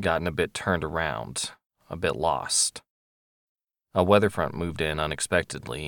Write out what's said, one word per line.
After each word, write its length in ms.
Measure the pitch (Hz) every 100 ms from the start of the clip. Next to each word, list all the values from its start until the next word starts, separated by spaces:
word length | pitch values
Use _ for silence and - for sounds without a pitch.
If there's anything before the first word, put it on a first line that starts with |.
gotten 260 | 98 82 85
a 60 |
bit 220 | 78 82
turned 280 | - - 87
around, 680 | 78 82 80 55 58 65 - - _ _ _
a 60 | 85
bit 200 | 87 -
lost. 640 | 80 69 - - - - - _ _ _ _ _ _ _ _ _ _
A 80 | 95
weather 280 | 90 104 104
front 240 | - 73
moved 260 | - 85 78
in 180 | 78 76
unexpectedly, 840 | 76 76 - 90 80 - 62 62